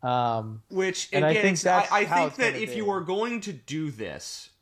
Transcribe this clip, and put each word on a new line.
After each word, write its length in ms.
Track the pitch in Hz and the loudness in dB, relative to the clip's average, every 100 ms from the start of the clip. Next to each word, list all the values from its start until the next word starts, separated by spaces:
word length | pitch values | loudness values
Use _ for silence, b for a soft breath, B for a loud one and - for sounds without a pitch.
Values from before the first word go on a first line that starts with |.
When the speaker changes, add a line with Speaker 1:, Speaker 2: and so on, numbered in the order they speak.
Speaker 1:
Um, 600 | 127 123 120 113 110 110 - | -2 0 2 0 -4 -10 -8
Speaker 2:
Which, 400 | 190 190 180 - | -2 -2 -2 -2
Speaker 1:
and 120 | - | 2
I 60 | 151 | 4
Speaker 2:
again, 120 | 170 | 4
Speaker 1:
think 120 | 196 | 4
Speaker 2:
it's, 80 | 175 | 2
Speaker 1:
that's 300 | 180 180 202 | 4 4 4
Speaker 2:
I, 80 | 208 | 2
I 40 | |
Speaker 1:
how 120 | 196 175 | 2 2
Speaker 2:
think 120 | 156 | 0
Speaker 1:
it's 60 | 151 | 2
Speaker 2:
that 140 | 233 | 0
Speaker 1:
gonna 100 | - | 0
Speaker 2:
if 120 | 220 123 | -4 -2
you 60 | |
Speaker 1:
be. 80 | 208 | -2
Speaker 2:
were 100 | 190 | -2
going 380 | 175 190 233 233 | -2 -2 -2 -4
to 100 | 208 | -6
do 400 | 151 - 151 156 | -10 -8 -6 -6
this, 580 | 113 101 69 - - - _ | -6 -8 -8 -10 -14 -16 _